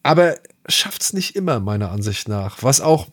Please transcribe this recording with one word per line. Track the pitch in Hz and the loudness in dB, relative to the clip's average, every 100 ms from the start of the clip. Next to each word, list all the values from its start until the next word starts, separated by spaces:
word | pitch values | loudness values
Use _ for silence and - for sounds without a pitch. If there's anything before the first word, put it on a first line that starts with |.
aber | 139 160 170 - - _ - | 2 4 4 2 -10 _ -4
schafft's | - 202 - - | -2 -2 -4 -4
nicht | 190 - 202 | -4 -4 -4
immer, | 180 123 | -2 0
meiner | 98 104 98 | 0 -2 -2
Ansicht | 104 104 101 - | -4 -4 -4 -4
nach. | 104 98 - | -4 -4 -2
Was | 123 139 | 0 2
auch | 160 156 - | 4 2 0